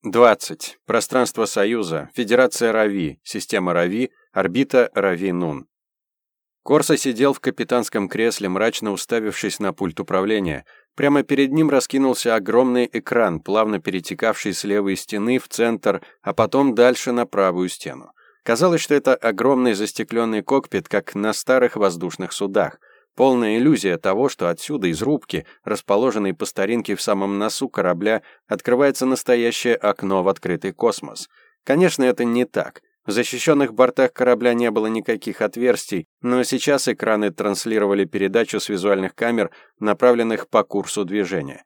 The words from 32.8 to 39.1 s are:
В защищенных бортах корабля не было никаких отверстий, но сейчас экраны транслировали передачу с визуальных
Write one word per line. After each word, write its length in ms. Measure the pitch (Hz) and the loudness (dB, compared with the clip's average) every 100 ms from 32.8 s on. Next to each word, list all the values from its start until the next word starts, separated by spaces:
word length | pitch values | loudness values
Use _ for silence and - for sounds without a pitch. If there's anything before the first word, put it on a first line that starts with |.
| _ _ - | _ _ -4
В 60 | |
защищенных 600 | 104 120 123 160 147 135 | -2 -2 -2 0 2 0
бортах 400 | 110 127 123 127 | 4 2 4 0
корабля 400 | - 127 117 120 | 2 2 2 2
не 180 | 120 120 | 2 0
было 180 | 110 110 | 0 -2
никаких 520 | 110 101 110 - - | -4 -4 -4 -6 -4
отверстий, 640 | 107 117 123 104 - 95 80 _ | -4 0 0 0 -2 -8 -8 _
но 220 | 123 127 | -2 0
сейчас 460 | 120 127 - 143 - | 0 -2 0 0 0
экраны 420 | 104 107 107 104 | -2 0 0 0
транслировали 720 | 82 104 98 113 110 101 101 | -2 -4 -2 -2 0 2 2
передачу 560 | 90 101 95 110 110 107 | 0 0 0 0 0 -4
с 80 | - | -4
визуальных 460 | 98 101 95 95 | -2 0 0 -2